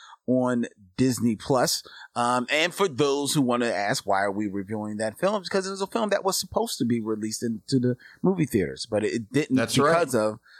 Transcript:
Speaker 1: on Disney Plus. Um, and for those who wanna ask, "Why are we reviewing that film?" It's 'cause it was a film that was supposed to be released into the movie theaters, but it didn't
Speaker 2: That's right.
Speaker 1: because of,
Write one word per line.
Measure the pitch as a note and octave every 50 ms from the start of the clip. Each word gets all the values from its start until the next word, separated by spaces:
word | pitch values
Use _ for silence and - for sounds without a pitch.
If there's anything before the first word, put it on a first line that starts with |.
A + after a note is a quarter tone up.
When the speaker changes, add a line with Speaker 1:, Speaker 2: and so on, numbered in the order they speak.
| - - - - - -
Speaker 1:
on | B2+ B2+ B2+ B2 B2 A#2+ A#2 - - _ G#2 F#2 _
Disney | - B2+ C3 B2 G#2 G#2 A#2+ A2
Plus. | G2 - - C#3+ B2 B2+ E3 - - - - - - - - -
Um, | A#2+ A#2+ A#2+ B2 B2 B2 A#2+
and | B2+ D3+ D#3+ F3 E3+
for | - G3 G3
those | C#3 A#2 D3 C#3+ C#3 C#3+ C#3+ C3+ -
who | D#3
wanna | C3+ A#2+ A#2+ A#2+ A#2+ A#2
ask, | G#2+ G2+ G2+ G2+ B2 C3 -
"Why | G2 G2 F#2+
are | G2 G2+
we | F#2+ G2+ G#2+ G#2
reviewing | F#2+ G2 F#2+ F#2+ A2 G#2+ G#2+ G#2+ G#2+ G#2
that | A2 A2 G#2 -
film?" | - F#3+ G#3+ G#3
It's | F3+ -
'cause | - G3 F#3
it | F#3+
was | G3 F#3+
a | G3 F#3+
film | - A3+ A3+ G#3
that | G3 G3 -
was | F#3+ F#3 -
supposed | - F#3 - - G#3+ A#3 - -
to | C3
be | A#2 A#2+ A#2
released | G#2+ G#2+ A2 G#2+ G#2 A2 G#2+ -
into | - A#2 A2+ G#2+ - - - C3
the | A#2+ B2 B2 - - - - -
movie | - F3 G3 F3+ D#3
theaters, | - - A2 F2+ C#2 C2 C2 -
but | - G#2+ G#2 G#2
it | G#2 D#2+ A#2+ A2+ G2
didn't | - C#3 D3+ - C3
Speaker 2:
That's | B2+ A2+ A2 A2 C3
right. | C#3+ D3
Speaker 1:
because | E3 E3+ F3 C3 B2
of, | A#2 G#2+ G#2+ G#2+ - _ - - -